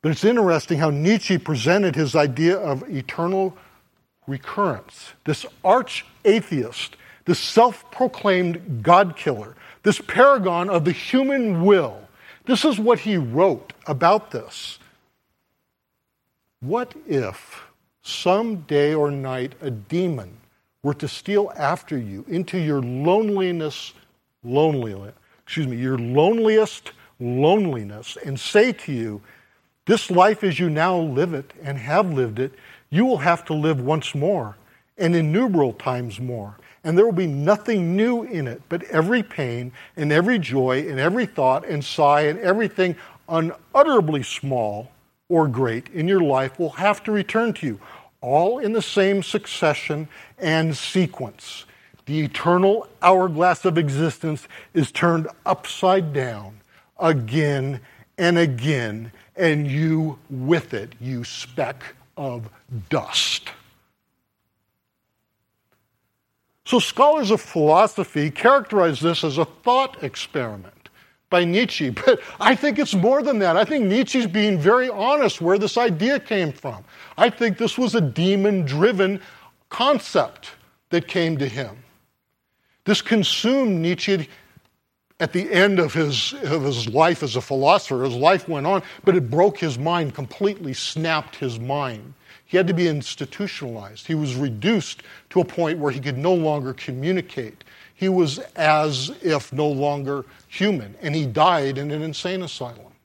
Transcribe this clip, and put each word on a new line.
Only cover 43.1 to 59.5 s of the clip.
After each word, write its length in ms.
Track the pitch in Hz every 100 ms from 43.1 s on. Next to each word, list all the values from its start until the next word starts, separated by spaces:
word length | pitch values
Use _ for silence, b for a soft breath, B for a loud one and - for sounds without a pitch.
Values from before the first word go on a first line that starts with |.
| B -
unutterably 960 | 165 160 - _ 262 311 254 156 147
small 680 | 123 - 139 127 107 104 127 _ _ _ _
or 220 | 170 151
great 400 | 120 127 113 -
in 180 | 170 165
your 140 | 190
life 380 | 160 131 131 -
will 140 | 165
have 300 | - 196 202
to 80 | -
return 400 | 208 190 226 233
to 140 | - 143
you, 120 | 101 B B B _
all 380 | 123 147 180 247
in 120 | 220
the 80 | 220
same 420 | - - 196 196
succession 840 | - 208 - - 160 143 - 151 156 B B -
and 400 | 165 160 160 143
sequence. 880 | - 185 175 - 113 - - - - b b b -
The 160 | 151
eternal 640 | 147 - 170 180 196 214 - _
hourglass 640 | 180 185 185 151 180 170 185
of 120 | 165
existence 680 | 147 135 160 - 160 151 - B B
is 180 | 170 139
turned 360 | - 170 165 156 - -
upside 680 | 190 - - 185 190 160
down 480 | 143 127 107 101 107 _ b b -
again 840 | 165 151 110 147 147 139 135 135 b b b -
and 200 | 170 170
again, 760 | 170 123 135 143 117 107 113 b b -
and 300 | 170